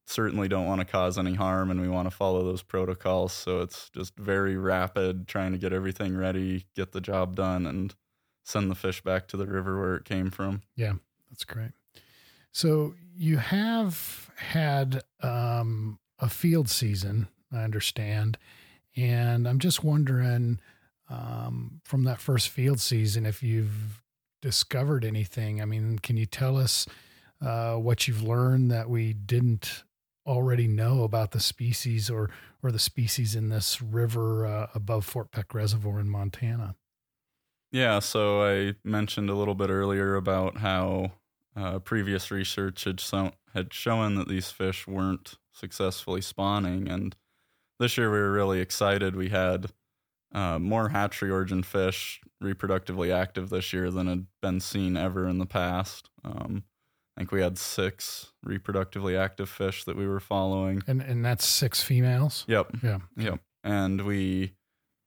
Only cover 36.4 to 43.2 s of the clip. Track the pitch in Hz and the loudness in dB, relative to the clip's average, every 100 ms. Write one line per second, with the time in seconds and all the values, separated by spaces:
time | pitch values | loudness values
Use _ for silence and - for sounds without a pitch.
36.4 | 117 117 98 - _ _ _ _ _ _ | -2 -2 -4 -8 _ _ _ _ _ _
37.4 | _ _ _ 127 123 101 - 110 104 101 | _ _ _ 4 6 6 4 2 4 6
38.4 | 101 101 101 104 104 107 104 - 101 101 | 4 4 0 -2 -2 -2 0 -2 0 0
39.4 | 101 98 98 98 98 98 98 98 95 95 | 0 0 0 2 2 2 2 2 2 2
40.4 | 92 - 104 95 92 95 95 - _ _ | 0 -2 0 0 0 0 -2 -6 _ _
41.4 | _ 104 95 92 - 113 101 95 - 98 | _ -8 -6 -6 -2 -2 0 -2 -2 -4
42.4 | 92 - 98 92 98 92 - 98 | -4 -2 -4 -4 -6 -6 -4 -2